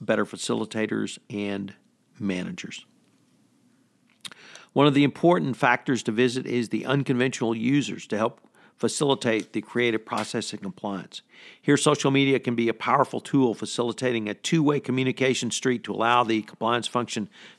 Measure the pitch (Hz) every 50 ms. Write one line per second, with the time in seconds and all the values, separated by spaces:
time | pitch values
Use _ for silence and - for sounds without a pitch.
0 | - 104 110 104 104 - - 92 - - 120 113 110 107 - 113 107 104 110 107
1 | 104 101 - - - _ - 101 101 101 101 98 98 95 - - _ _ _ _
2 | _ _ _ - 107 98 92 90 87 90 90 - - - - - - _ _ _
3 | _ _ _ _ _ _ _ _ _ _ _ _ _ _ _ _ _ _ _ _
4 | _ _ _ _ _ - - - - - - - - _ _ 131 139 147 135 139
5 | 143 135 - - - 175 175 180 156 139 120 - 143 127 123 - - - 131 107
6 | - - 107 110 127 123 117 131 - - 117 123 117 101 - - - 127 131 143
7 | 135 - 135 120 127 135 123 - 127 113 117 113 113 123 139 147 120 107 - -
8 | - - 110 104 110 120 - - _ _ _ _ - _ _ _ - 110 - -
9 | 151 139 135 - - 123 113 110 - - - 110 - - - 120 123 120 110 110
10 | 110 - 117 107 107 - - 117 104 - - 101 - 95 90 - - 104 98 92
11 | - - - - - _ _ - - - - - _ - 143 139 - 151 147 -
12 | - 139 135 139 139 135 135 120 - 127 120 117 117 113 110 - - 123 123 143
13 | 135 - - 120 - - - 139 131 120 104 - 110 - - - 120 120 107 -
14 | 131 123 120 113 107 107 101 - - - 170 165 151 147 147 139 - - 127 131
15 | 131 131 127 - 135 123 123 - - 117 - - - 131 123 113 - - 98 104
16 | 110 117 120 123 120 110 113 110 104 - - - 113 113 120 120 107 - - 123
17 | 117 - - 113 104 - - - - - -